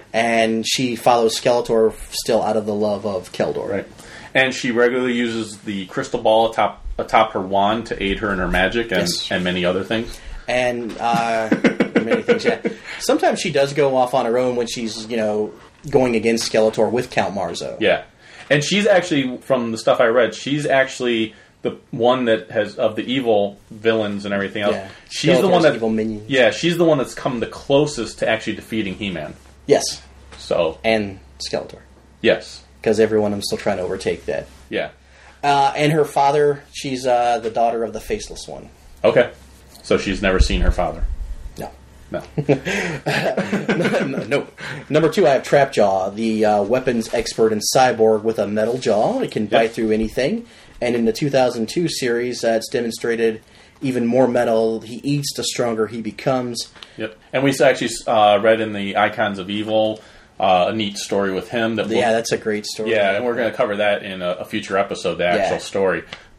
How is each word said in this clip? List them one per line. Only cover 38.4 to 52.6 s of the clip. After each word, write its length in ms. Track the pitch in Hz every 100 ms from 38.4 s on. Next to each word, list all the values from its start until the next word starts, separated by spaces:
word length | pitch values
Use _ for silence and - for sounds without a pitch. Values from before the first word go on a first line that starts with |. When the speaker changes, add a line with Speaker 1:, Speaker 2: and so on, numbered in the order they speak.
| -
Speaker 1:
One. 220 | 71 71 - - -
Speaker 2:
Okay. 260 | - 139 117 - - - - -
So 140 | - 98
she's 240 | - 92
never 180 | 98 92
seen 220 | - 95
her 100 | 90
father? 320 | 90 85 80 - - - - - -
Speaker 1:
No. 120 | - - - - -
Speaker 2:
No. 120 | 90 - -
Speaker 1:
<laughs> 160 | 147 135 - 196 185 147 -
No, 960 | 151 165 - - 208 - 160 170 208 135
no, 120 | 135
no. 220 | 110 135 - - - 147 -
Number 200 | 147 160
two, 160 | 180 170
I 40 |
have 120 | 131
Trapjaw, 720 | - 147 139 - 101 95 95
the, 300 | 101 113 107
uh, 180 | 107 104
weapons 500 | 101 110 131 117 110
expert 380 | 120 113 - 113
and 100 | 107 -
cyborg 480 | 139 127 110 110 110
with 160 | 110 110
a 80 | 101
metal 320 | 107 110 131
jaw. 420 | 123 104 135 262
It 100 | 247
can 140 | 131
Speaker 2:
Yep. 60 | 107
Speaker 1:
bite 220 | 117 113
through 200 | - 110
anything. 540 | 107 110 - 131 226 226 - - -
And 140 | 120
in 100 | 120
the 80 | 113
two 180 | 110 147
thousand 380 | 139 127 120 110
two 200 | - 170
series, 540 | - 127 120 123 117
uh, 80 | 117
it's 160 | 113